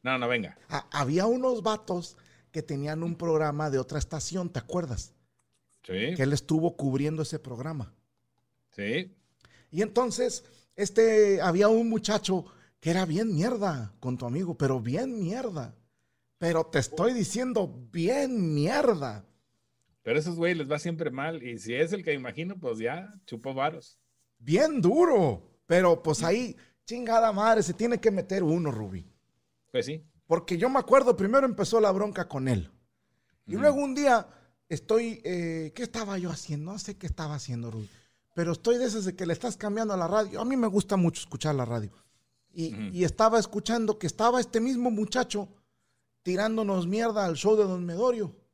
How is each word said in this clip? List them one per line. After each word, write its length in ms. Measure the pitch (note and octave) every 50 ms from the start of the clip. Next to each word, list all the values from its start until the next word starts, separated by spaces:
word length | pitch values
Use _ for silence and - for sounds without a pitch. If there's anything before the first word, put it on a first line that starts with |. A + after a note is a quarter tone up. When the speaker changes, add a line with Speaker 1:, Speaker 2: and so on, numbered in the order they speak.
Speaker 1:
No, 140 | - B2+ C3 B2+
no, 100 | B2 A#2+
venga. 280 | B2 A#2 G2 - - - - -
Speaker 2:
A-, 180 | D#3 C#3+ - -
había 340 | - C#3+ C#3+ B2 D3+ F3 F#3+
unos 360 | A3+ A#3+ B3+ B3+ C4 B3 A3 F3
vatos 520 | A3 G#3+ G#3+ G#3+ - F3+ F3 F3 - - _ _ _ _ _ _ _
que 100 | - D#3+
tenían 400 | D3+ - D3+ C#3 C#3+ D3+ D#3 D#3+
un 140 | E3 E3+ E3+
programa 520 | E3 E3+ E3+ D#3+ D#3 D#3 D3+ D3 D3 D#3 D3+
de 80 | C3+ C3
otra 180 | B2+ - - D3+
estación, 520 | - - - D3+ - - E3 F#3 F3+ F3
¿te 100 | - -
acuerdas? 520 | - - - F3+ E3+ C3+ A#2 - - - _ _ _ _ _ _ _ _ _ _ _ _ _ _
Speaker 1:
Sí. 320 | - - F#2 F#2+ A2 C#3+ F3+
Speaker 2:
Que 80 | D3
él 100 | C3+ C#3
estuvo 440 | D3 C#3+ - - D#3 D#3 D#3+ E3+ E3
cubriendo 460 | - C#3+ C#3 C3 C#3 C#3+ D3+ D#3+ D#3
ese 160 | D#3 - E3 D3+
programa. 520 | - C3 B2 A2+ C3 D#3 D#3+ C#3+ G#2+ - _ _ _ _ _ _ _ _ _ _ _ _ _ _ _ _
Speaker 1:
Sí. 440 | _ - G2+ G#2 A#2+ E3 F#3 F#3+ _ _ _ _ _ _ _ _ _ _ _ _
Speaker 2:
Y 120 | - E3
entonces, 640 | A3 A3 - A#3+ B3+ A#3+ - A#3 B3+ B3 - - - - _ _ _ _ _
este, 640 | - G3+ G3 G3 A3+ A3+ A3+ A3 G#3+ G#3+ G3+ G3 F3
había 280 | D#3+ F3+ E3+ F3+ G#3 G#3
un 200 | A3+ A3+ A#3 A3+
muchacho 560 | A3 G#3+ A3 - G3+ G3+ - - F#3+ F3+ - - - _ _ _ _ _
que 100 | - D#3+
era 140 | E3+ F#3 F#3+
bien 300 | E3 D3+ F#3+ A3+ A3+ F#3+
mierda 580 | D3 F3+ B3 B3+ G#3+ G3+ F#3+ D#3 C3 A2+ G2+ - _
con 160 | - B2+ B2+
tu 80 | B2 B2+
amigo, 300 | A#2+ B2 D#3+ F#3+ E3+ D#3+
pero 240 | - D3 C3 C3 B2+
bien 380 | G#2+ A#2+ C3 F#3+ B3+ C4+ B3 A3
mierda. 540 | F#3 E3 G#3 B3+ C4 A3+ F3+ D3+ A#2+ A2 - _ _ _ _ _ _ _ _ _ _ _ _ _
Pero 280 | E3+ E3+ E3+ D#3+ D#3+
te 120 | - - D#3+
estoy 340 | B2+ - - D#3+ F#3 A#3+
diciendo, 560 | B3+ A#3+ F#3+ - - A3+ B3+ B3+ A#3+ A3+ F#3 D3+ - C3 B2 A2+
bien 640 | - E3+ E3 F#3+ B3+ C#4+ C#4+ C4 B3+ A3+ F3+ D#3+ D3+
mierda. 680 | D3 D3 F3+ B3 C#4+ D4 B3+ G#3 D#3 C#3 B2 G#2 G#2 G2 _ _ _ _ _ _ _ _ _ _ _ _ _ _ _
Speaker 1:
Pero 140 | _ A2+ A#2+
a 40 | D3+
esos 160 | D3+ F3+ F3
güeyes 200 | E3 E3+ F3 F3+ E3
les 120 | C#3+ C3
va 80 | D3+ D3
siempre 320 | - F3 E3 D#3 E3 C#3+
mal, 320 | B2+ C3 C#3+ D#3+ E3 D3+
y 160 | B2 B2 A#2+ G2+
si 160 | F#2+ A2 A#2+
es 180 | C3 D#3+ E3
el 120 | G3+ G3 E3+
que 100 | E3 D3
imagino, 420 | C#3 B2+ B2 G2 D3+ E3 F#3 G3 F#3
pues 200 | - B2+ A2+ A2
ya 340 | A2 A#2+ C#3+ F3 F#3+ G#3 G#3 G3 _
chupó 260 | - C3 A2+ A#2 C3+
varos. 460 | C3 C3+ C3+ D#3 E3 - - - _ _ _ _ _ _ _ _ _ _
Speaker 2:
Bien 420 | A2+ B2+ D#3+ G#3+ D4+ D#4+ D#4 B3+
duro, 800 | E3 F3 A#3 D#4+ F4+ E4+ C#4 G#3 F3 C#3 G#2 F2 - _ _ _ _
pero 360 | - E3 F3+ F#3 F3 - B3
pues 200 | - D#3+ D3+ -
ahí, 340 | F#3+ E3 F#3 A#3 B3+ G#3+ - - - _ _ _ _
chingada 460 | - A3+ A#3+ B3 A3+ A#3 A3+ A3+ A3+
madre, 300 | G3 G3 G#3+ A3+ A3+ A3
se 120 | F3 E3 F3
tiene 240 | - A3 A#3 A#3+ -
que 100 | - A3+
meter 300 | G3 F#3+ - - F#3+ G3 F#3
uno, 260 | D3+ D#3+ F3 E3 D3
Rubí. 340 | A#2+ G#2+ G#2+ F#2+ F#2+ F2+ D#2+ - _ _ _ _ _ _ _ _ _ _ _ _
Speaker 1:
Pues 140 | - B2+ A#2
sí. 180 | C3 D3+ D#3+ - _ _ _ _
Speaker 2:
Porque 300 | _ D#3+ E3+ E3+ - F3+
yo 140 | E3 G#3 C4
me 80 | C4+ C4+
acuerdo, 380 | B3+ - C4 C4+ B3+ B3 -
primero 280 | - G3 G3 A#3 C4+ C4+
empezó 340 | B3+ G#3 - F#3+ - A3+ A3+
la 100 | G#3+ G3+
bronca 380 | F#3 G3 G#3 G#3 - F#3+ E3+ -
con 200 | - C3+ C3 C3
él. 220 | B2 F#2+ E2 - _ _ _ _ _ _ _ _ _ _ _ _ _ _ _
Y 80 | - -
Speaker 1:
Ujú. 80 | G#3+
Speaker 2:
luego 140 | C#4 D4+ C#4 C#4
un 120 | C#4+ C4+ C4
día 340 | C#4+ D4 C#4 A#3+ A3 F#3 - - - _ _ _ _ _ _
estoy, 520 | E3 D3+ - - A3 A3+ A#3 A3+ A3 - -
eh, 480 | F3 F3+ F3 E3+ E3 E3 D#3+ D#3+ D#3 -
¿qué 80 | -
estaba 340 | B3 - - A#3 A3 G3 G3 F#3+
yo 120 | F3 F3
haciendo? 400 | D#3+ - - - D3+ D3 D3+ F3
No 60 | G3+ G#3+
sé 180 | - - G3+
qué 100 | - -
estaba 280 | E3 - - D#3+ D3 D3+
haciendo, 360 | C#3 - - B2 A#2 A#2 A#2
Rubí. 200 | A2 A2+ G#2+ G2 - - _ _ _ _ _ _ _
Pero 180 | E3+ E3+ E3+
estoy 260 | E3 E3+ - A3+ A#3+ A#3+
de 60 | C4
esas 200 | A#3+ G3+ A3+ F#3+
de 120 | F#3 F3+
que 100 | - F#3+
le 60 | E3+
estás 240 | E3 D#3+ - A#3+ -
cambiando 380 | - - C4 G3+ A3 A3+ G#3+ G3
a 20 |
la 100 | F#3 E3+
radio. 340 | E3 G3 A3 G#3+ G3 G3 -
A 40 | A3
mí 120 | B3 C4+
me 120 | C4 A#3 G#3+
gusta 280 | F#3+ G3+ - - G#3
mucho 240 | F#3+ F3 E3 - -
escuchar 320 | - - - A#2+ - D#3 D3
la 80 | C3+ B2
radio. 260 | A2+ A#2+ A#2 G#2 G2 _ _ _ _ _ _ _ _ _ _ _ _
Y, 200 | _ F3 E3 D#3+
Speaker 1:
Ujú. 100 | - G#3+ G#3+ G3 F#3
Speaker 2:
y 100 | F3 F3+
estaba 340 | D#3+ - - A3 A3+ A3 A#3
escuchando 600 | - - - G#3 G#3 - A3+ A#3 A3+ G#3+ G#3 G#3+
que 80 | -
estaba 340 | D#3 - - G#3+ A#3 A#3+ B3+
este 200 | A#3+ - - A3+
mismo 300 | A3+ C4 C4 A#3+ A#3+ B3
muchacho 580 | A3 G#3 G#3+ - - B3 G3 - - G#3 G3 - - _ _ _ _ _ _ _ _ _ _ _ _ _
tirándonos 640 | _ F3+ F3+ F#3 G#3 A3 A3 A3 A3 G3+ G3 F#3 E3+
mierda 380 | E3+ G3 A3 A#3 A#3 G#3+ G#3+ G3
al 120 | F3 E3
show 200 | C3+ - G3+ A3
de 80 | G#3+ G#3
Don 200 | F#3+ F3+ F3+ F3+
Medorio. 500 | F3 E3+ F3+ A#3 B3+ A#3+ A3+ G#3 D#3+ - - _ _